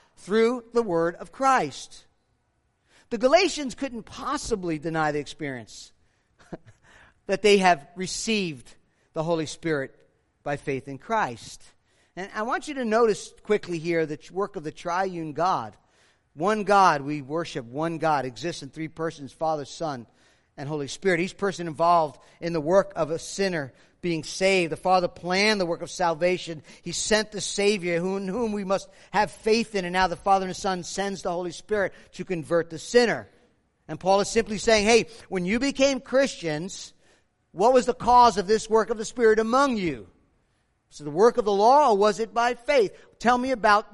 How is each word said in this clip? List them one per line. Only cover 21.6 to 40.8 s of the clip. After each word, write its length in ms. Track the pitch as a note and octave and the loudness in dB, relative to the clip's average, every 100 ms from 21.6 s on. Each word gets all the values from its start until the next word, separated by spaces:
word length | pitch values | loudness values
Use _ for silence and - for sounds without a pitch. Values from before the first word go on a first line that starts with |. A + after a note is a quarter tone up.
| E3+ | -8
involved 520 | C3+ E3+ F3 D3+ - _ _ | 0 4 4 2 -6 _ _
in 140 | E3+ | -4
the 60 | E3 | -4
work 340 | D3 F#3+ F#3+ - | 2 2 2 -2
of 140 | D3 | -4
a 80 | E3 | -4
sinner 560 | - - G3 E3 C#3 - _ _ | -8 -4 -2 -2 -6 -14 _ _
being 240 | F3 D#3+ | -4 -4
saved. 480 | - - F#3+ F#3+ E3 | -6 0 2 2 0
The 40 | D3+ | -2
Father 320 | F#3 F#3 F3 | 2 2 2
planned 520 | - F3 F#3 G#3+ G#3 | -6 -2 2 2 2
the 60 | E3+ | -2
work 160 | D#3+ | -4
of 80 | E3 | -8
salvation. 720 | - F3 D3+ F3+ F#3 E3 D#3 - - | -2 -2 2 0 0 -6 -14 -16 -16
He 120 | F3 | -10
sent 400 | - - G#3+ G#3+ | -8 0 0 0
the 100 | G3+ | -8
Savior, 560 | - - G3+ G#3 F3 E3+ | -6 0 0 0 -2 -2
who, 160 | F#3 G3 | -2 -4
in 120 | F#3+ | -4
whom 240 | G#3+ A3+ | -4 -4
we 120 | G#3 | -4
must 240 | F#3+ F#3 - - - | -2 -4 -4 -20 -4
have 200 | G3 G#3 | -2 -2
faith 440 | - A3 A3+ - | -2 0 2 0
in. 100 | G3 | -4
And 80 | F3 | -2
now 140 | F#3 F#3 | 0 0
the 100 | E3+ | 0
Father 280 | G3+ F#3+ | 2 2
and 60 | F#3 | 2
the 80 | F3 | -4
Son 240 | G3 F3+ | -4 -4
sends 380 | E3 - G3 G3 | -6 -6 -6 -4
the 120 | G3 | -6
Holy 180 | F3 F3+ | -6 -8
Spirit 420 | - - G#3 F3+ - - | -10 -4 -2 -2 -6 -18
to 120 | - | -14
convert 460 | F3+ E3+ C3+ E3+ E3 | -6 -6 0 0 0
the 80 | D#3+ | -10
sinner. 500 | - A#3+ A3+ C3+ G2 _ _ _ _ _ - | 2 4 4 0 -6 _ _ _ _ _ -14
And 120 | D#3 | -4
Paul 200 | F3+ G3 | 2 2
is 100 | G3 | 2
simply 260 | A3+ G#3 G#3 | 0 -2 -2
saying, 300 | A3+ G#3+ G3+ | 2 4 6
"Hey, 220 | A#3 D#3+ - - | 4 2 -8 -8
when 160 | F#3 | -4
you 140 | F3+ A3+ | 0 0
became 420 | C#4 - C#4 C4 | 0 2 2 2
Christians, 920 | - C4 C4+ - D#3+ D3+ F#3+ - - _ _ _ _ _ _ | 0 2 2 -2 -6 -6 -8 -12 -16 _ _ _ _ _ _
what 220 | D#3 A#3 | 2 4
was 100 | B3+ | 4
the 80 | F3+ | 2
cause 460 | - A3 B3 A#3+ F#3+ | -2 4 8 6 4
of 80 | F#3 | 0
this 240 | A3 - | 0 2
work 180 | A3 G3+ | 0 0
of 80 | A3 | -4
the 80 | |
Spirit 340 | G#3+ B3 A3+ A3 | -6 2 4 4
among 380 | A3 C4 C#4+ A3 | 2 2 2 0
you? 300 | E3+ A#2+ F2+ _ _ _ _ _ _ _ | -4 -6 -12 _ _ _ _ _ _ _